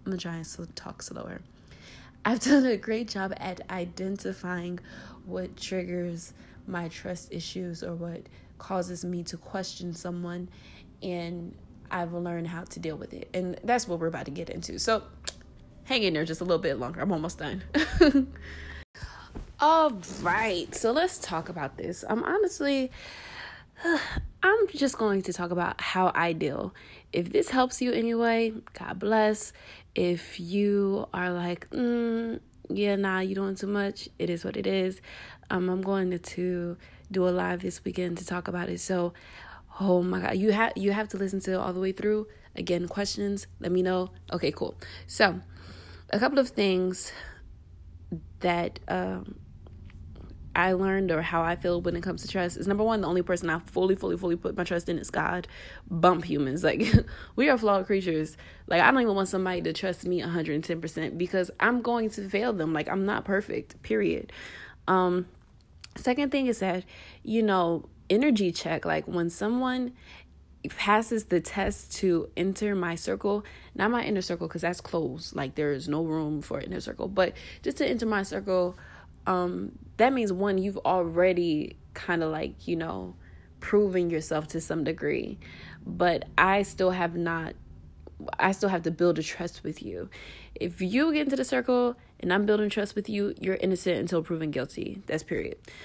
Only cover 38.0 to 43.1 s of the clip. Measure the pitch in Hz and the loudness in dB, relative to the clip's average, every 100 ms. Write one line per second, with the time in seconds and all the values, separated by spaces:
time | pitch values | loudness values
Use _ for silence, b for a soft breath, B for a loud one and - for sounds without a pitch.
38 | 180 170 180 180 175 175 175 175 - 185 | -4 -4 -4 -4 -4 -4 -4 -4 0 0
39 | 175 175 B B B B B - 196 180 | 0 -4 B B B B B 0 4 6
40 | 180 185 185 190 214 202 226 - 196 202 | 4 0 0 4 4 4 2 2 2 2
41 | 214 190 196 190 190 185 - 180 190 190 | -2 -4 -2 -2 -2 0 0 0 -2 0
42 | 208 214 214 B B - 180 175 175 - | 0 0 -2 B B -8 0 0 0 -2
43 | 202 | -4